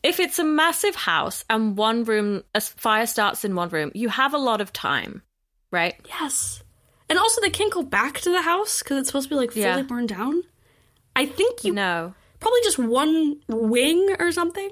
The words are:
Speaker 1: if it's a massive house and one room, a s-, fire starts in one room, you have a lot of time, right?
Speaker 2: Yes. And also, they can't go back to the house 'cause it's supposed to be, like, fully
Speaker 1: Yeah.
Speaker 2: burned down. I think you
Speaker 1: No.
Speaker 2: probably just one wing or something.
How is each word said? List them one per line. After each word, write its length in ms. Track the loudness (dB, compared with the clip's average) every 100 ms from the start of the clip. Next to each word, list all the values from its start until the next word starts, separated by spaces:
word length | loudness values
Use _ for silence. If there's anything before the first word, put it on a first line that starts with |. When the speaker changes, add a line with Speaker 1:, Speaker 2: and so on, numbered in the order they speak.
Speaker 1:
if 180 | 0 0
it's 180 | -2 0
a 60 |
massive 500 | 0 2 2 2 -2
house 500 | 0 0 0 -2 -6 -2
and 260 | 0 0 0
one 280 | 0 0
room, 400 | 0 0 0 -4 -4
a 40 | -4
s-, 100 | -4
fire 380 | -4 2 2 2
starts 380 | 0 0 0
in 100 | -4 -2
one 120 | -2
room, 200 | -2 -4
you 140 | -4 -4
have 260 | 0 0
a 40 | 2
lot 220 | 0 0
of 120 | -4
time, 500 | -4 -2 -2 -4 -14 _ _ _ _ _
right? 220 | -2 -2 -4 -14
Speaker 2:
Yes. 540 | -8 -4 -4 -6 -10 -18 _ _ _ -2
And 80 | 0
also, 220 | 2 2
they 100 | -2
can't 220 | 0 -2
go 100 | -2
back 380 | -2 0 0 -2
to 100 | 0
the 120 | 0
house 400 | 2 0 0 -4
'cause 160 | -2 -2
it's 100 | -2
supposed 200 | -4 -2
to 60 |
be, 40 | -2
like, 120 | -2
fully 120 | 0
Speaker 1:
Yeah. 180 | 0 0
Speaker 2:
burned 280 | -2 -4 -4
down. 320 | -4 -2 -2 -4 _ _ _ _ _ _ 0
I 100 | 0
think 380 | 2 0 2
you 80 | -2
Speaker 1:
No. 420 | 0 0 -2 -4 -12 _ _
Speaker 2:
probably 220 | 2 4
just 160 | 4 0
one 640 | 2 2 4 4 2 0 -4
wing 680 | 0 2 4 4 4 4 2
or 100 | 0
something. 380 | 0 -2 -4 -8